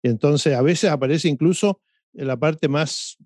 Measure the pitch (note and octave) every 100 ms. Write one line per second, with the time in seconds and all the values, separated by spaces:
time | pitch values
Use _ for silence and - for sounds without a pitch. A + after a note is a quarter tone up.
0 | B2+ A2 D3 D3 D#3+ B2+ C#3 E3+ G3+ D3
1 | C3 D#3 E3 C#3+ D#3+ F#3 G#3 F#3+ _ _
2 | _ - C3+ B2+ D3+ D#3 D3+ C#3+ D3+ -
3 | - -